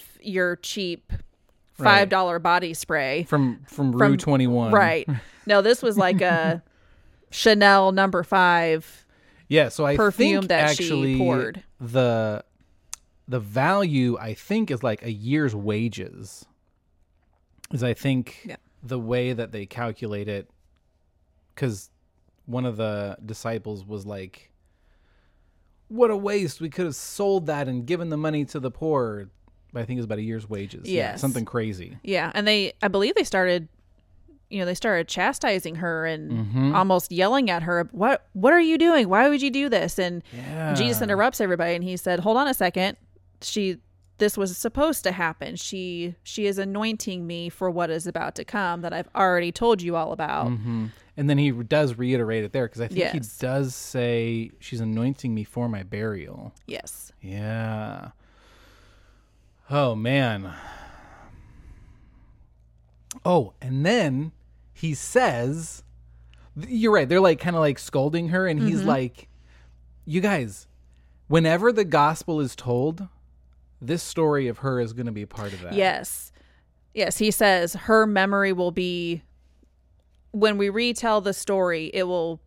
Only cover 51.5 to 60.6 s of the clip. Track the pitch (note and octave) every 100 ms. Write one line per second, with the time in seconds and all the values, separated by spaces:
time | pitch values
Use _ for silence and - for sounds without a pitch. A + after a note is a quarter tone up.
51.5 | A#2+ A2+ D3+ C#3+ A#2 B2 B2+ A2 A2+ G#2
52.5 | C3+ A#2 A#2 A2+ F3+ E3 D#3+ A2 - B2+
53.5 | C3+ C3+ - - C3 A#2+ A#2 A#2 A2+ A2+
54.5 | - - A#2+ A2 A2 B2 C#3 B2+ A2 G#2+
55.5 | - A#2+ G#2 F#2+ G2+ A2 G2+ D2 - G#2+
56.5 | - - - - - - _ F#2+ G2+ G#2+
57.5 | A2+ A2 G#2+ G#2+ F2+ - - _ _ _
58.5 | _ - _ _ _ _ _ _ _ _
59.5 | _ - C#3+ C3+ A2 A2+ C#3 B2 G#2 F#2
60.5 | E2